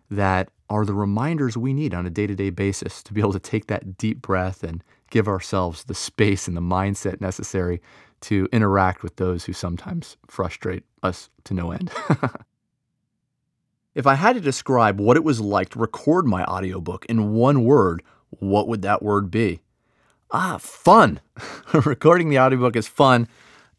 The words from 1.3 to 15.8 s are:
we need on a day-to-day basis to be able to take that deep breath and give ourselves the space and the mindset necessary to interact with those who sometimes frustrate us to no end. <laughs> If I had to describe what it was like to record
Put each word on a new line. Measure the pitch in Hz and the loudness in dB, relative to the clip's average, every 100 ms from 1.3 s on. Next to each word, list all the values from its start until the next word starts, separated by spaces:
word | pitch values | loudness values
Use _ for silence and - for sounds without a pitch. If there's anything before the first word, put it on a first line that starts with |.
| 160 127 113 | -2 -2 -2
we | 131 | -4
need | 139 151 | -2 -4
on | 87 90 | -4 -4
a | |
day-to-day | 95 104 98 98 | -4 -4 -2 -4
basis | 90 98 - - - | -2 -2 -4 -8 -14
to | - | -8
be | 107 | 0
able | 101 | 0
to | 92 | 0
take | - 107 - | -4 -6 -4
that | 104 95 92 | -8 -8 -6
deep | 110 - | -4 -4
breath | - 92 92 92 | -2 -2 -2 -6
and | 82 85 - _ _ | -10 -12 -14 _ _
give | 113 104 | 0 0
ourselves | 95 - 95 90 85 | -2 -2 -2 -2 -6
the | - | -12
space | - - - 104 95 - | -10 -6 0 0 0 -4
and | 85 | -6
the | |
mindset | 87 92 98 98 98 90 | -2 0 -2 -4 -6 -6
necessary | 95 - 101 95 87 85 - - _ _ | -8 -8 -6 -4 -4 -4 -10 -20 _ _
to | - 101 95 | -2 -2 0
interact | 117 104 98 92 - | 0 2 2 2 0
with | 85 - | -8 -6
those | 92 85 - | -4 -4 -8
who | |
sometimes | - 90 87 - 175 - - _ | -8 -6 -6 -8 -10 -10 -18 _
frustrate | - 90 - 92 90 - _ | -8 -6 -6 -8 -8 -12 _
us | 92 87 - _ | -8 -8 -14 _
to | - | -8
no | 92 85 | -6 -6
end. | 80 180 - - | -6 -8 -6 -4
<laughs> | 147 127 - _ _ _ _ _ _ _ _ _ _ _ _ _ _ _ | -2 -4 -8 _ _ _ _ _ _ _ _ _ _ _ _ _ _ _
If | 147 135 | 0 2
I | |
had | 139 214 | 4 2
to | 247 | 2
describe | 143 - - 127 107 101 | -2 -4 0 4 4 4
what | 104 151 | 4 4
it | |
was | 156 113 | 4 0
like | 104 101 95 | 0 -2 -2
to | |
record | 113 | -4